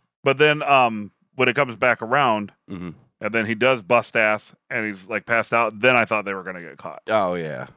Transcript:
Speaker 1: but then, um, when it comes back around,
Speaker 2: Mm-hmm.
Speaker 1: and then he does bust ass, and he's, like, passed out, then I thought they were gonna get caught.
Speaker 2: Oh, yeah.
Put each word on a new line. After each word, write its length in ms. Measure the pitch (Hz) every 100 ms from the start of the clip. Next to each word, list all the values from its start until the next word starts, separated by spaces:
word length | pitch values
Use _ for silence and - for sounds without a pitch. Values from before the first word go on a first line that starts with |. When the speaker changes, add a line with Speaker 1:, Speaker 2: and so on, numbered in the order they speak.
| _ _
Speaker 1:
but 140 | 135 135
then, 240 | 151 151
um, 480 | 143 135 120 110 101 _ _ -
when 120 | 123
it 80 | 123
comes 200 | 131 110
back 260 | 123 113
around, 500 | 113 139 131 107 101 - _
Speaker 2:
Mm-hmm. 200 | 92 87 80 _ _
Speaker 1:
and 120 | 104
then 120 | 113 107
he 100 | 110
does 260 | 127 127
bust 360 | 87 120 - 117
ass, 360 | 107 107 - _ _
and 160 | 123 107
he's, 220 | 98 95
like, 180 | 107 -
passed 280 | 117 104
out, 260 | 117 113 107
then 160 | 127 123
I 80 | 110
thought 200 | 107 101
they 80 |
were 100 | 95
gonna 180 | 92 90
get 160 | 82 71
caught. 260 | 87 - -
Speaker 2:
Oh, 260 | 110 92 90
yeah. 320 | 78 64 64